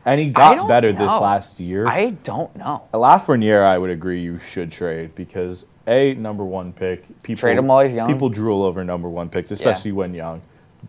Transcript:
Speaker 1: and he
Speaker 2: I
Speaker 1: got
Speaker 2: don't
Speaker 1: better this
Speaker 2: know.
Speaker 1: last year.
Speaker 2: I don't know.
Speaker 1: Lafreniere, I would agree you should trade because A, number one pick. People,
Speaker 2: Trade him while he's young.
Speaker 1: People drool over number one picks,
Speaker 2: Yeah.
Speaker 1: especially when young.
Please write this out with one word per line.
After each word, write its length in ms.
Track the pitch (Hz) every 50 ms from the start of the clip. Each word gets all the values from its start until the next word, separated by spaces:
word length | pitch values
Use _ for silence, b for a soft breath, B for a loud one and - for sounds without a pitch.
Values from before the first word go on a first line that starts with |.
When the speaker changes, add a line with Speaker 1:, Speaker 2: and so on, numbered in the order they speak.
| b
Speaker 1:
and 160 | 123 135 151
he 60 | 156
Speaker 2:
I 40 | 143
Speaker 1:
got 240 | 120 131 143 156 247
Speaker 2:
don't 120 | 339 392 -
Speaker 1:
better 240 | 117 120 117 107
this 80 | 98 92
Speaker 2:
know. 200 | - 98 220 220
Speaker 1:
last 380 | 104 98 101 98 - - - -
year. 260 | 90 87 92 98 110
Speaker 2:
I 240 | - 127 180 208 247 202 147 -
don't 300 | - 104 131 170 - -
know. 260 | - - 135 147 - - -
Speaker 1:
Lafreniere, 720 | - 110 120 135 170 190 - - 139 117 107 107 107 101 98
I 140 | 98 92 90
would 120 | 92 90
agree 300 | 87 80 80 92 90 90
you 180 | 87 85 85 82 - -
should 220 | - 92 87 82
trade 420 | - - 90 85 80 80 82 80 -
because 520 | - 87 - - 95 90 90 90 90 - _ _ _ -
A, 280 | 113 120 135 139 135 131
number 300 | 120 110 107 104 101 101
one 280 | 92 92 95 92 90
pick. 500 | 90 - 95 92 90 87 - _ - _
People, 180 | - - 113 -
Speaker 2:
Trade 180 | - 117 117 123
him 80 | 135 135
while 120 | 131 135
he's 140 | 139 135 120
young. 180 | 117 113 120
Speaker 1:
People 160 | 127 135 139 123
drool 340 | 104 104 110 113 104 98 98
over 180 | 92 85 95 92
number 240 | 90 90 87 85 87
one 200 | 85 87 87 85
picks, 220 | - 92 82 -
Speaker 2:
Yeah. 40 | 104
Speaker 1:
especially 360 | 95 - 123 98 - - 107
when 220 | 98 95 92 90 90
young. 280 | 85 80 82 82 85 - b b b b b b b -